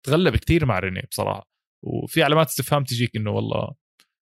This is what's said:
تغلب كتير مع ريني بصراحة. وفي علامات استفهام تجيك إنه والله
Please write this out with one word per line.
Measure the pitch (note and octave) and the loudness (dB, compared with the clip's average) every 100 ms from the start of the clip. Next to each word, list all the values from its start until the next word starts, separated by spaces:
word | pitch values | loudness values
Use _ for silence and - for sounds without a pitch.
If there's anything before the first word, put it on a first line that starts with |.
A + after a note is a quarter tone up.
| - | 0
تغلب | D#3 F3+ A2+ | 4 4 2
كتير | - E3 C#3 | 2 2 2
مع | F#2+ | 0
ريني | F#2+ F#2 - | -2 -6 -8
بصراحة. | - G2+ G2+ - _ _ _ | -4 -4 -4 -8 _ _ _
وفي | - - - D#3+ | -8 -6 -2 0
علامات | C#3+ D3+ D#3+ | 4 4 2
استفهام | - C3 D3 | -2 0 0
تجيك | C3+ A#2 A#2 G#2+ | 0 -2 -2 -2
إنه | G#2+ | -2
والله | G#2 A2 - - - _ _ _ _ | -2 -2 -4 -6 -10 _ _ _ _